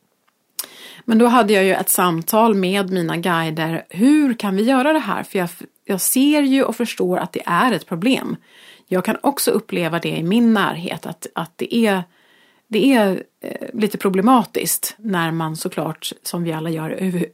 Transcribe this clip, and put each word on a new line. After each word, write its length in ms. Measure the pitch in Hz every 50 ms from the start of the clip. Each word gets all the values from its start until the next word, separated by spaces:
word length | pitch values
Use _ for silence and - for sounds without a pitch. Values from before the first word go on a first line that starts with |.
| _ _ _ _ _ _ _ _ _ _ _ - - - - - - - - - - -
Men 80 | 226 220
då 80 | 233
hade 280 | 240 233 247 226 202 214
jag 100 | 196 190
ju 100 | 190 185
ett 160 | - 190 -
samtal 680 | - - 185 180 170 160 165 - - 214 220 233 214
med 340 | 196 185 180 190 202 202 185
mina 280 | 185 185 170 160 160 165
guider. 680 | 170 185 175 165 165 160 156 165 160 160 165 165 - -
Hur 440 | - 170 214 269 294 311 294 269 233
kan 220 | 233 - 202 190
vi 80 | 190 220
göra 300 | 233 269 262 254 294 311
det 60 | 311
här? 240 | 247 202 180 - -
För 160 | - - 196
jag, 100 | 180 170 - - - - _ _ _
jag 160 | - 202 185
ser 400 | - - - 254 269 285 302 302
ju 220 | 285 269 262 269 269
och 120 | - 226
förstår 420 | - 240 220 - - 185 180 180 -
att 160 | - - -
det 80 | - -
är 260 | - - 170 214 254
ett 160 | 220 160 - -
problem. 480 | 185 165 175 247 262 - - - - - - _ _ - - - - - _ _
Jag 180 | 185 185 180
kan 120 | - - -
också 300 | - 277 277 - - -
uppleva 480 | - 214 - - - 185 175 160 165 170
det 100 | - 160
i 140 | 156 156 160
min 300 | 170 196 233 240 233 226
närhet, 520 | 208 185 151 - 160 170 175 - 170 -
att, 220 | - - - - - -
att 160 | - 165 - _
det 200 | - - - -
är, 280 | 240 226 214 196 185 175 - _ _ _ _ _ _ _ _ _ _ _ _
det 260 | 220 214 226 277 277
är, 300 | 240 208 196 185 - - - _ _
eh, 260 | - - - - - - -
lite 240 | 226 214 214 - 196
problematiskt 1000 | - 202 185 190 190 233 262 247 196 - - - - 165 - - - - - -
när 340 | 214 220 190 175 165 165
man 240 | 160 165 160 160 160
såklart, 560 | 160 - 190 - - 156 160 160 - - - - - _
som 200 | - - 175 175
vi 100 | 170 160
alla 160 | 156 156 165
gör, 200 | 165 160 156 160
över, 360 | - - 190 190 180 175 175 -